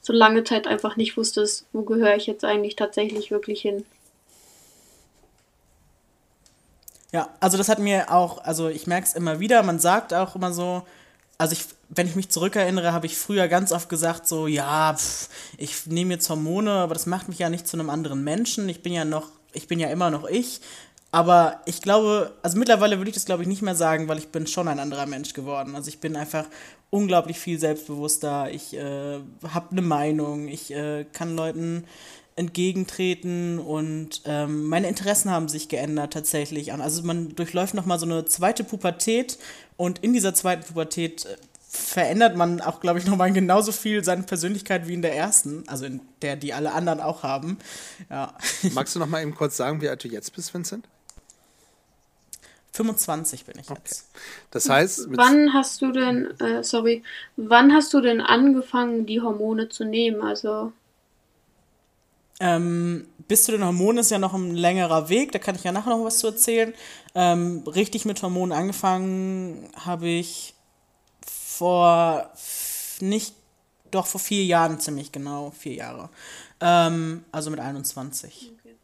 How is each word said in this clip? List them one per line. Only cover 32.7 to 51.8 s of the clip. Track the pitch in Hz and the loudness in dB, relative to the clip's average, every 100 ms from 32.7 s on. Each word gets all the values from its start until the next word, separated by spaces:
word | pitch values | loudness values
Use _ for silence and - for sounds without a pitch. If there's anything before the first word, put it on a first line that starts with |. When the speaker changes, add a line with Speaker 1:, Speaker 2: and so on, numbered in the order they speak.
| 190 185 - 185 180 180 175 175 170 | 0 -4 -2 -2 -2 -4 -4 -2 -4
Speaker 2:
und, | 160 151 156 156 156 - - | -4 -4 -4 -6 -8 -10 -6
ähm, | 147 147 151 151 | -4 -2 -2 0
meine | 165 202 | 0 0
Interessen | 196 196 202 208 | -2 0 0 2
haben | 175 156 | 0 -2
sich | 151 - | -6 -6
geändert | 139 143 151 147 | -4 -2 -4 -4
tatsächlich. | 156 151 156 147 147 147 | -6 -4 -2 -4 -6 -8
Also | 147 143 160 | -6 -4 -4
man | 170 170 165 | -4 -4 -6
durchläuft | 147 170 185 190 | -6 -4 -2 -2
noch | 208 | -2
mal | 175 175 | -2 -2
so | 165 | 0
eine | 165 160 | -2 -2
zweite | - 180 214 | 2 2 0
Pubertät | 190 208 180 170 - 226 247 - - - - _ | -4 -2 -4 -2 0 0 0 -8 -14 -20 -20 _
und | 175 175 | -4 -2
in | 214 | 2
dieser | 247 190 | 2 2
zweiten | 180 185 175 | 2 0 -2
Pubertät, | 160 165 156 175 165 165 | -4 -6 -6 -2 -4 -4
äh, | - - - - _ | -12 -14 -18 -20 _
verändert | - - 185 160 208 226 175 | -8 -4 0 2 6 6 6
man | 170 175 | 2 2
auch, | - - | -4 -2
glaub | 175 175 | 0 2
ich, | 180 | 2
noch | 196 | 4
mal | 180 | 4
genauso | 190 185 190 220 | 4 6 4 4
viel | 214 214 214 | -2 -2 0
seine | 180 180 | 0 -2
Persönlichkeit | 190 180 170 202 - 185 165 | -2 -4 -2 -4 -2 -4 -2
wie | |
in | 175 | -4
der | 170 143 | -2 -2
ersten, | 185 214 143 151 - | 2 2 0 -8 -10
also | 135 135 | -10 -8
in | 131 - _ | -10 -14 _
der, | 147 139 | -6 -6
die | 143 | -6
alle | 131 151 | -4 -2
anderen | 156 170 160 | -2 -2 -2
auch | 156 160 | -2 -4
haben. | 135 135 160 190 - - - - 180 | -4 -4 -6 -10 -12 -18 -18 -20 -14
Ja. | 139 135 - - - | -10 -10 -8 -8 -2
<laughs> | 185 | -2
Speaker 3:
Magst | 131 139 | -2 -4
du | 175 | -4
noch | 156 | -2
mal | 160 | -2
eben | 151 | -4
kurz | 147 151 - | -4 -4 -2
sagen, | 131 156 | -4 -2
wie | 147 | -4
alt | 127 | -6
du | 120 | -8
jetzt | 110 - | -12 -12
bist, | - 175 | -12 -10
Vincent? | 180 170 214 - _ _ - _ _ _ _ _ _ | -10 -10 -10 -14 _ _ -20 _ _ _ _ _ _